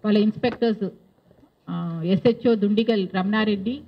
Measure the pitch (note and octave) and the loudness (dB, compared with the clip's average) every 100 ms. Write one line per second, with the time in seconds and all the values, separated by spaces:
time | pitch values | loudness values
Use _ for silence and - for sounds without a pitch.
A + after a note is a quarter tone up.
0 | G#3+ G#3 G#3+ - B3 A3+ A#3 G#3 F#3+ - | 2 2 2 0 -4 0 -2 -2 -6 -10
1 | _ _ _ _ _ _ - F3 E3+ E3 | _ _ _ _ _ _ -10 -8 -6 -6
2 | E3 G3 B3 A#3 B3 A3 G3+ G#3+ A#3 G#3+ | 0 2 2 2 0 2 2 2 2 0
3 | F#3+ F#3+ F#3+ G#3+ G#3+ G3+ G3+ C#4 | 0 -2 -2 0 0 -2 -4 -8